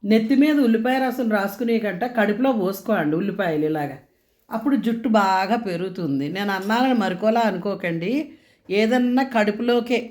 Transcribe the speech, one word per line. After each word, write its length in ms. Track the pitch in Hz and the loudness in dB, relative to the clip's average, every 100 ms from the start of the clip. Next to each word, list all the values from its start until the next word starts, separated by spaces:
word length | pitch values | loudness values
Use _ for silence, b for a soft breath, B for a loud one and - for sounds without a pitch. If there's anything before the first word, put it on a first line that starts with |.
నెత్తి 320 | 202 220 220 269 | 2 2 4 4
మీద 200 | 302 294 | 4 4
ఉల్లిపాయ 320 | 247 220 233 262 | 4 2 2 0
రసం 300 | 262 240 233 | 0 -2 0
రాసుకునే 420 | 214 196 196 233 226 | 0 -2 -4 -2 0
కంట 200 | 208 180 247 240 | 0 -4 -4 0
కడుపులో 340 | 208 208 262 233 | 0 2 0 0
పోసుకోండి 560 | 185 196 - 208 151 160 | -2 -4 -2 0 0 0
ఉల్లిపాయలు 440 | 202 180 185 156 156 | -2 -2 -2 0 0
ఇలాగా, 280 | 156 143 135 _ _ _ _ _ | -2 -4 -8 _ _ _ _ _
అప్పుడు 260 | 226 226 277 226 | -4 0 0 0
జుట్టు 220 | 233 254 214 | -2 2 2
బాగా 360 | 196 190 190 233 220 | 4 2 2 0 -2
పెరుగుతుంది. 580 | 170 185 180 170 139 143 180 | -4 -6 -4 -4 -2 -2 -4
నేను 160 | 202 196 | -4 -4
అన్నానని 400 | 190 226 262 247 | -2 2 2 2
మరుకోలా 400 | 190 180 214 233 226 | 0 0 0 2 0
అనుకోకండి, 640 | 180 185 185 180 165 175 262 311 B B B _ | -2 -4 -4 -4 -4 -2 -4 -4 B B B _
ఏదన్నా 560 | 190 220 247 247 247 262 233 | 0 2 2 2 2 0 0
కడుపులోకే 640 | 208 214 240 240 233 240 - | 0 0 0 0 2 -2 -4